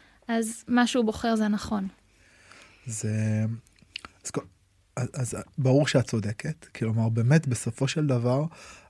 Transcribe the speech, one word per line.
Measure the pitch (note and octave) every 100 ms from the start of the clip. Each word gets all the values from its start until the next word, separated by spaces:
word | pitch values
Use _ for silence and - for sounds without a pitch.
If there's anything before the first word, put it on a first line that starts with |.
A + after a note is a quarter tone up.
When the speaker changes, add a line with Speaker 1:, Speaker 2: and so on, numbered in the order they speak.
| _ _ -
Speaker 1:
אז | A#3 A3 A3+ -
מה | A#3+ A#3
שהוא | C4 A3
בוחר | A3 A#3 A3+
זה | G#3+
נכון. | G#3 - G#3+ F#3+ - _ _ _ _ - - - _ -
Speaker 2:
זה, | A2 G#2+ G#2+ A2 A2 A2 A2+ - _ _ - - _ -
אז |
כ-, | - - _ _ _ _ -
אז, | A#2+
אז | - B2 F#2+ - -
ברור | C3 C3+ D3
שאת | C3 -
צודקת. | A2+ G2+ G#2+ - D#3 - -
כלומר, | A2+ A2+ A2+
באמת, | A2 A#2 D#3+ D3
בסופו | A#2+ - - C3+
של | - D3+
דבר, | B2 A#2+ C3 D#3+ - - -